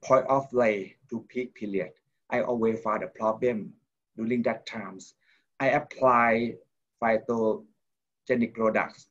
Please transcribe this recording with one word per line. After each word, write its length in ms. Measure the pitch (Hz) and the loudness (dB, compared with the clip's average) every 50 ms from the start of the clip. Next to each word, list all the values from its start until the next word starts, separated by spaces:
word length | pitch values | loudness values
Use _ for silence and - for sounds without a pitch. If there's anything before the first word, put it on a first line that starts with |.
| - | 0
point 240 | - 131 131 127 - | 4 4 4 4 4
of 220 | 135 139 135 - - | 0 0 0 0 0
lay 440 | 123 120 113 107 101 95 95 - _ _ _ | 2 2 2 2 0 -4 -10 -14 _ _ _
to 100 | - 113 - _ | -12 -12 -12 _
peak 260 | - 127 127 123 _ | -8 -8 -8 -8 _
period. 360 | - 113 101 98 95 90 90 - _ _ _ _ _ _ _ | -12 -10 -6 -6 -6 -6 -6 -10 _ _ _ _ _ _ _
I 100 | - 123 | -4 -2
always 400 | 113 - 123 117 110 113 110 110 | -2 -2 -2 0 0 0 0 0
found 220 | - 110 107 107 92 | -2 -4 -4 -2 -4
a 60 | 90 | -8
problem 680 | - - 113 110 110 110 123 123 120 110 95 87 - _ _ _ _ _ _ _ _ | -10 -4 -2 -2 -2 0 0 -2 -2 -2 -6 -10 -14 _ _ _ _ _ _ _ _
during 260 | - 113 110 123 120 117 | -8 -4 -2 -2 0 0
that 240 | 123 113 - - | -2 -2 -4 -8
times, 480 | - - 113 104 92 95 95 - - _ _ _ _ _ _ _ _ _ _ | -14 -12 -12 -12 -12 -14 -16 -20 -20 _ _ _ _ _ _ _ _ _ _
I 80 | 135 135 | 0 2
apply 840 | 127 147 139 - - - 131 131 123 120 117 117 113 113 117 117 120 - - _ _ _ _ _ _ _ - | 2 2 0 -4 -6 2 4 4 6 6 6 4 4 2 0 -2 -4 -8 -16 _ _ _ _ _ _ _ 0
phytogenic 1500 | 117 113 110 - - 120 117 110 110 107 - - _ _ _ _ _ _ _ _ _ _ _ _ - 127 120 117 113 113 | 2 2 0 0 -2 -2 0 2 0 0 -2 -6 _ _ _ _ _ _ _ _ _ _ _ _ -2 0 0 0 -2 -2
products, 540 | - 113 110 107 104 85 73 - - - _ | 0 0 0 2 0 -2 -2 -6 -18 -20 _